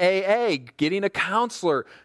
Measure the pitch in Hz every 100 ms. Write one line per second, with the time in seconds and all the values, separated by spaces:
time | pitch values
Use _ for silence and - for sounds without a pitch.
0 | 180 190 190 226 233 147 120 - 147 190
1 | 196 - - 208 240 - 175 139 - -